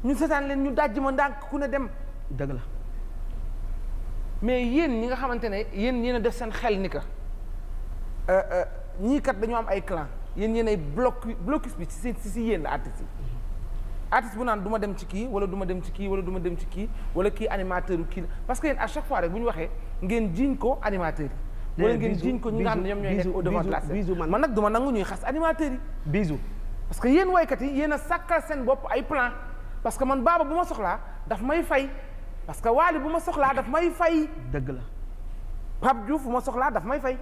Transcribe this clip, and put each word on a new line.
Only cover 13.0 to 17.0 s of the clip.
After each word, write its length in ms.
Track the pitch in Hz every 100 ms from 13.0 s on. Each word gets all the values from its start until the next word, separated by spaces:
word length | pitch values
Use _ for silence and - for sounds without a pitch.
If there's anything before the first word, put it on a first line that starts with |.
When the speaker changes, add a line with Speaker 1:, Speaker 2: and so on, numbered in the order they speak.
Speaker 1:
yi. 60 | - - - - - - - - - - -
Artiste 260 | 240 233 208
bu 60 |
naan, 200 | 247 214
"Du 60 | 190
ma 100 | 220
dem 160 | 208 185
ci 100 | -
kii," 220 | 190 247
wala, 180 | 196 196
"Du 80 | 196
ma 100 | 185
dem 160 | 180
ci 80 | -
kii," 160 | - 202
wala, 140 | 196
"Du 80 | 190
ma 80 | 190
dem 180 | 170 170
ci 80 | -
kii," 240 | 180 214 -